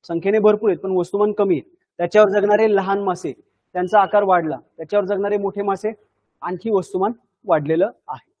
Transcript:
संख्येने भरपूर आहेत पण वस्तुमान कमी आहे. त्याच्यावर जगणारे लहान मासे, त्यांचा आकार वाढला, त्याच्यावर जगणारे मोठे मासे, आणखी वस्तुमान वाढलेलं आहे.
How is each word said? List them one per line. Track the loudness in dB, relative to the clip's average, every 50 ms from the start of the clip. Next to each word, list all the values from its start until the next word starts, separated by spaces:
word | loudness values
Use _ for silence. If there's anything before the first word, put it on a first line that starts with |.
संख्येने | _ -8 -8 -4 -2 0 0 4
भरपूर | 4 4 2 2 0 -2
आहेत | -2 -2
पण | -4 -4
वस्तुमान | -2 -2 -2 -2 -2 0 0 0
कमी | 0 -2 0 0 0
आहे. | -2 -4 _ _ _ _ _ _ -6
त्याच्यावर | -6 2 4 4 4 6
जगणारे | 4 0 2 2 2 2 2 2 2
लहान | 0 0 0 -2 -2
मासे, | -2 -4 -4 -6 -8 -12 -12 _ _ _ _ _ _ _
त्यांचा | _ -6 -4 2 2 2
आकार | 2 4 2 2
वाढला, | 4 4 2 2 2 -2 -8 -8 _ _ _
त्याच्यावर | -16 -10 -2 -2 -2 0
जगणारे | 0 -2 -2 -2 -2 -2
मोठे | -2 -2 -4 -4 -4
मासे, | -4 -4 -4 -2 -4 -8 -8 _ _ _ _ _ _ _ _ _
आणखी | -10 -8 -8 -6 -4 0
वस्तुमान | 0 0 -2 -2 -4 -2 -2 -2 -4 _ _ _ _ _ _
वाढलेलं | 0 0 0 2 0 0 0 0 -2 -2 _ _ -14
आहे. | -14 -14 _ _ _ _